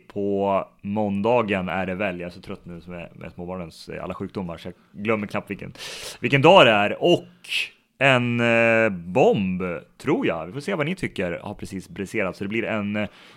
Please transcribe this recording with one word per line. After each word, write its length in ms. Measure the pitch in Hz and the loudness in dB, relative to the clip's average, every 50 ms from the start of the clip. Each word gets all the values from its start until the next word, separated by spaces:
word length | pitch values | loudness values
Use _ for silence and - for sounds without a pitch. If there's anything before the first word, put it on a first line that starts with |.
| _ - | _ -12
på 600 | - 104 101 101 101 98 98 98 98 95 - - _ _ | -8 -6 -4 -2 -2 0 0 0 0 0 -2 -4 _ _
måndagen 880 | - 101 101 107 107 101 98 101 101 113 123 123 113 101 101 95 92 90 | -10 -6 -4 -2 -2 -2 -2 0 0 2 2 2 2 0 0 -2 -2 -2
är 160 | 80 95 95 | -4 -4 -4
det 100 | 92 92 | -4 -4
väl. 240 | 90 104 98 90 87 | -4 -4 -4 -4 -6
Jag 80 | 87 87 | -8 -12
är 60 | 87 | -12
så 80 | 92 | -14
trött 240 | - - 101 - - | -14 -14 -14 -14 -14
nu 160 | 87 85 85 80 90 | -16 -16 -16 -16 -14
med, 220 | 87 87 85 85 - | -14 -14 -14 -16 -16
med 160 | - 82 85 | -16 -18 -16
småbarnens, 580 | 85 - 87 87 92 92 87 80 80 - - - | -14 -12 -12 -10 -10 -10 -10 -12 -14 -18 -16 -14
eh, 140 | 80 80 - | -12 -10 -10
alla 100 | 90 92 | -10 -8
sjukdomar, 440 | - 101 92 - 107 95 87 82 80 | -8 -10 -8 -8 -8 -8 -8 -8 -10
så 100 | - 92 | -12 -14
jag 60 | 87 _ _ _ - - 101 | -16 _ _ _ -14 -6 -2
glömmer 240 | 110 113 107 104 101 | -2 -2 -2 -2 -4
knappt 220 | - 101 90 - | -6 -8 -8 -8
vilken, 240 | 101 90 - 90 - - - - - - - - - - | -10 -12 -12 -14 -14 -14 -14 -14 -14 -14 -14 -16 -10 -6
vilken 220 | - 123 135 139 | -2 2 4 6
dag 240 | 131 160 190 190 151 | 8 10 10 10 10
det 60 | 120 | 8
är. 320 | 110 104 101 104 104 - - | 8 6 4 2 0 0 2
Och 220 | 175 175 - - - - _ - - - - - - - _ _ _ _ - | 4 4 4 2 -4 -20 _ -12 -8 -6 -6 -6 -6 -10 _ _ _ _ 0
en, 380 | 135 139 131 123 123 120 120 120 | 2 4 4 4 4 2 0 2
eh, 500 | 120 117 117 117 117 117 113 113 113 110 | 2 4 4 4 6 6 6 4 4 2
bomb, 720 | 101 87 85 87 92 123 151 226 240 113 98 95 92 90 92 90 85 76 - - _ - | 0 -2 -6 -2 2 4 4 4 4 2 0 0 -2 -2 -4 -4 -6 -6 -10 -14 _ -8
tror 300 | - - 160 254 269 120 | -4 -2 -2 0 0 -2
jag. 180 | 85 82 80 | -2 -4 -6
Vi 80 | 87 110 | -10 -10
får 60 | 135 | -10
se 160 | 147 - 202 | -6 -4 -4
vad 100 | 170 143 | -2 -2
ni 100 | 151 190 | -4 -4
tycker 440 | - - 95 - - 95 87 85 - - | -6 -6 -8 -6 -4 -4 -4 -4 -6 -8
har 100 | 98 104 | -10 -12
precis 360 | - - - 98 95 87 - | -12 -12 -12 -10 -10 -12 -10
briserat. 460 | 85 92 98 90 - 110 101 92 85 | -10 -10 -8 -6 -4 -2 -2 -2 -4
Så 80 | - 101 | -6 -6
det 40 | 98 | -6
blir 180 | 104 113 104 | -4 -4 -2
en, 300 | 82 110 107 101 101 104 | -2 -2 -2 -2 -2 -2
eh, 140 | 104 107 98 - - - - - | -4 -4 -6 -8 -12 -20 -20 -16